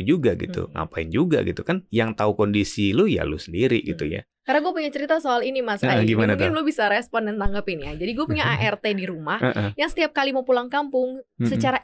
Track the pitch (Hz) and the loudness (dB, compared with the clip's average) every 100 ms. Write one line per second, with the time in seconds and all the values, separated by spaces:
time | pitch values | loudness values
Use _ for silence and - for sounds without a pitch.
0 | 95 175 - - - 127 90 - 160 - | 2 2 2 0 -2 -6 -6 -6 -6 -6
1 | 80 104 175 139 92 85 - 185 - 110 | -2 0 2 2 0 -2 -2 -4 -2 0
2 | 113 107 107 101 101 104 98 - 101 113 | 0 2 0 2 2 2 0 0 2 4
3 | 208 95 73 76 - 85 127 117 - 85 | 2 2 -2 -6 -6 0 2 2 -2 -4
4 | 76 82 - _ - 285 330 359 294 285 | -4 -6 -10 _ 0 0 0 -2 -4 -4
5 | 294 320 302 240 233 262 233 202 254 - | 0 0 0 0 0 -2 -2 0 2 2
6 | 110 110 110 98 95 - - - 208 208 | 4 4 2 2 2 2 0 0 2 0
7 | 233 233 214 214 190 202 196 165 147 156 | 0 -2 -2 0 0 0 -4 -6 -6 -6
8 | 185 240 311 302 233 - 214 208 214 196 | -4 -2 -2 0 0 0 0 0 -2 -2
9 | 185 165 151 214 127 - 101 101 311 - | -4 -6 -4 -2 0 0 -2 -2 -2 0
10 | 311 294 277 262 254 254 247 277 294 262 | -2 0 0 0 2 0 0 -2 0 0
11 | 254 262 - - 233 233 262 262 | 0 -4 -12 -2 0 2 2 0